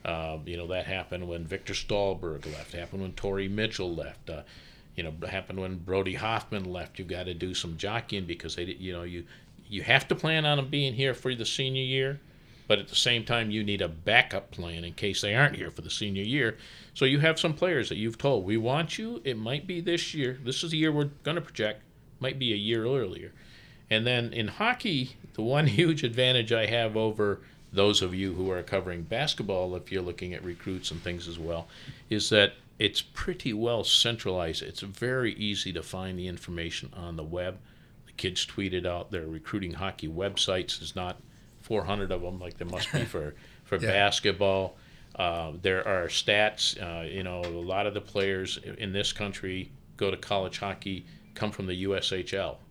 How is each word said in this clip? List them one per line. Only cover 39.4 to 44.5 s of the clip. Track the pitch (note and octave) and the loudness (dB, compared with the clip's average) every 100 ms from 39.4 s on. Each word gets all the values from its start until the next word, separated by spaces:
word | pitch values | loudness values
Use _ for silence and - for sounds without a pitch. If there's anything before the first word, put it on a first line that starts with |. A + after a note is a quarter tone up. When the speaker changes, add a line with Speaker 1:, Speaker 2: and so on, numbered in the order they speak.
Speaker 1:
recruiting | - G#2 F2+ | -4 -4 -4
hockey | D#2+ F#2+ - D#2 | -4 -6 -4 -6
websites. | D#2+ G2 G2 - F#2 F2+ - | -2 -2 2 2 2 0 -6
There's | E2 - | -6 -6
not | F2+ - - - - - | -6 -8 -16 -20 -20 -20
four | - G#2+ | -2 0
hundred | F#2 G#2 F#2+ | 2 0 0
of | F2+ | 0
'em | F2 F#2 | -2 -6
like | F2+ - | -8 -8
there | F2 F#2 | -6 -4
must | - | 0
be | D3 | 0
Speaker 2:
<laughs> | A2+ | 0
Speaker 1:
for, | F2+ D2+ - - - | -2 -4 -8 -20 -20
for | - F#2 | -2 0
Speaker 2:
Yeah. | - | 4
Speaker 1:
basketball. | G2 G2+ - G#2 F#2 G2 | 6 6 6 2 4 4